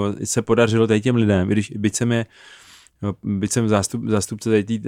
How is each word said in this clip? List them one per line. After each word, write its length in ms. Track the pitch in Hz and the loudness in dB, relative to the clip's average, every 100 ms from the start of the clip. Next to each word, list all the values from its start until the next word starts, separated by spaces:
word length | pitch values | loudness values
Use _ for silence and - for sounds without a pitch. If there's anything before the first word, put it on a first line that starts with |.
| 101 101 | -2 -4
eh, 40 | 110 | -4
se 160 | - | -4
podařilo 440 | 110 113 113 113 113 | 0 2 4 4 4
tady 140 | 107 | 2
těm 160 | 117 120 | 2 2
lidem, 340 | 107 98 92 | 4 2 2
i 20 | |
když, 180 | 104 101 | 0 -2
byť 240 | 107 104 - | -2 -2 -2
jsem 160 | 120 | -2
je, 140 | 117 110 - - - - - _ _ | -2 -4 -12 -20 -20 -20 -20 _ _
jo, 120 | 104 98 | -8 -6
byť 300 | 104 98 101 | -6 -4 -2
jsem 160 | 123 110 | -2 0
zástup-, 400 | 104 98 117 110 | 0 0 -4 -2
zástupce 420 | 107 - 107 113 | -2 -2 -6 0
tady 140 | 110 | 0
tý, 180 | 101 113 | 0 -4